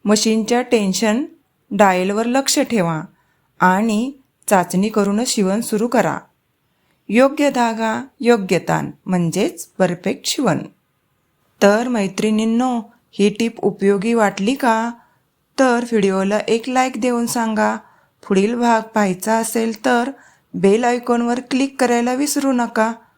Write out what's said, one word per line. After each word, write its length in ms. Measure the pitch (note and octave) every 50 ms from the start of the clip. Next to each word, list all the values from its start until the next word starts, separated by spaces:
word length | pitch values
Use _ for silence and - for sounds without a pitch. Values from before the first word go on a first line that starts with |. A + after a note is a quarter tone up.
| _
मशीनच्या 560 | G3 G#3+ G#3+ - A3+ A3 A3+ G#3+ - A#3+ A#3+
टेन्शन 640 | B3+ B3 B3 A3 G3+ F#3+ F#3 - A3+ G#3+ G#3+ B3 D#4 - - _ _ _ _ _ _ _
डायलवर 540 | G#3+ F#3+ G#3 G3 F#3 F3+ F#3 F#3+ G3+ G#3+ A3+
लक्ष 340 | A#3+ B3 C4+ C#4 C4+ - D4
ठेवा 420 | C#4+ C#4+ A#3+ G#3+ F3 E3+ D#3+ D#3 - - _ _ _ _ _ _ _ _ _ _
आणि 520 | - F#3 F#3 F#3+ A3 A3+ G#3+ G#3 A#3 C4+ D4 _ _ _ _ _ _
चाचणी 420 | - G#3 F#3 F3 F3+ - F#3 G3 A3
करूनच 380 | A3 G#3+ G3+ G3+ G3+ G#3+ B3
शिवण 340 | C4 - A#3 G3 F#3 G3 A3+
सुरू 260 | A#3 - A3 G#3 A3
करा. 320 | A#3+ - A#3 F3+ D#3+ C#3 - - _ _ _ _ _ _ _ _ _ _ _ _ _ _ _ _ -
योग्य 400 | G3+ A#3 C4 C4+ C#4+ D4+ D4 C#4+
धागा, 560 | - B3 A#3+ A#3 A3+ A3 A3+ A3 A3 A#3+ C4 C#4 _ _
योग्य 400 | - A#3 A#3+ A3 G3 F#3 F#3+ D#3+
ताण 320 | - - E3 D#3 D3 C#3+ C#3+ _ _
म्हणजेच 600 | - F#3 F3+ E3+ E3 - F#3 G#3+ F4 - - -
परफेक्ट 600 | _ _ - F#3+ F3 F3 E3+ - F#3+ - - -
शिवण. 320 | - - - C4+ G3+ D3+ - - - _ _ _ _ _ _ _ _ _ _ _ _ _ _ _ _ _ _
तर 260 | G#3+ G3+ G#3 A3 A#3+
मैत्रिणींनो, 920 | B3+ B3 A3 G3 F#3+ F#3+ - - A3 G#3+ G#3+ A3 A3+ A3+ A#3 B3+ B3+ B3 A#3 G#3+ - _ _ _ _
ही 180 | _ - G3+ G#3
टीप 300 | G#3 - A3+ A3+ A3+ -
उपयोगी 540 | - G#3 - - G3 G3 G3+ G3+ F#3+ A#3 A#3
वाटली 420 | A#3 G#3+ G3 G3 - F#3+ G#3+ C#4
का? 360 | C#4 C#4 A#3+ A3+ A3 A3+ A#3 A#3 - _ _ _ _ _ _ _ _ _ _ _ -
तर 240 | C4+ B3+ A#3+ A#3+ A#3+
व्हिडिओला 560 | A#3+ A#3 G#3+ G3 G3 F#3+ F#3+ F#3+ G3 G#3 G#3+
एक 300 | - - A3 A#3 A3+ C4
लाईक 320 | B3+ B3+ B3+ C4 C4 A3
देऊन 240 | A3+ B3 A#3+ A#3+ A#3
सांगा. 500 | A#3 - B3 A3+ A3 A3 G#3+ G#3+ G#3+ A3 A3 - _ _ _ _ _ _ _ -
पुढील 280 | - G3+ F#3+ G3 A3 A#3+
भाग 260 | A#3 A#3+ A#3+ A#3 A3
पाहायचा 540 | A3 A3 - A3 G#3 F#3+ F3+ F#3 - G#3+ A3
असेल 500 | A3+ A3+ A3+ - A#3 A3+ A3+ A3 G#3 -
तर 260 | C4 B3 A#3+ A#3+ C4+ C#4 - - - _ _ _ _ -
बेल 300 | F#3 E3+ G3 G3+ A3+ B3
आयकॉनवर 560 | A#3+ B3 B3 A#3+ - A#3+ A#3+ A#3 A#3 A#3+ B3 C4 -
क्लिक 280 | C#4 B3 C#4 C4+ - -
करायला 320 | C4 A#3+ A#3+ A#3+ A#3+ A#3+ B3+
विसरू 380 | C4 C#4+ C#4+ - D4 C4+ C4+
नका. 420 | C4 A#3+ A#3 A3+ A#3 A3+ A3 A3+ A3+ - - _ _